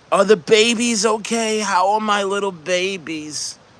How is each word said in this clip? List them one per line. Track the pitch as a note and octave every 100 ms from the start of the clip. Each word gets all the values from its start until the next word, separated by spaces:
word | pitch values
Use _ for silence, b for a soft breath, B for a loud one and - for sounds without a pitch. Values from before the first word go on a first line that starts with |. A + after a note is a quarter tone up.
| -
Are | E3+
the | G3 G#3+
babies | D3 A3 A3+ A3+ A#3+ A#3 G#3
okay? | G#3+ G3+ A3+ A3+ A3
How | G#3 F#3+ F#3+
are | G#3+
my | A3 G#3
little | G3+ G3 G3+
babies? | F3 D3 F3+ F#3 G3 D3 D#3+ D3+ C#3+ - - -